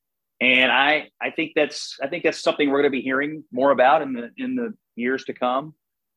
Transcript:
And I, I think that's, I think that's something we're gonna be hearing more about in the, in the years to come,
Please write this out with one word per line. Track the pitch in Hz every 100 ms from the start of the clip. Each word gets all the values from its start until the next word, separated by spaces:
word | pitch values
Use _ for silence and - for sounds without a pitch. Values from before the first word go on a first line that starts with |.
| _ _ _ _
And | 123 127 131
I, | 123 139 151 - _
I | 123
think | - 156
that's, | 156 143 - - -
I | 139
think | 170
that's | 156 156
something | 170 160 147
we're | 139
gonna | 143
be | 131
hearing | 127 135 147 156 -
more | 123 139
about | 127 127 156
in | 143
the, | 123 117 -
in | 127 127
the | 113 107 _ -
years | 123 131
to | -
come, | 120 123 131 156 - _ _ _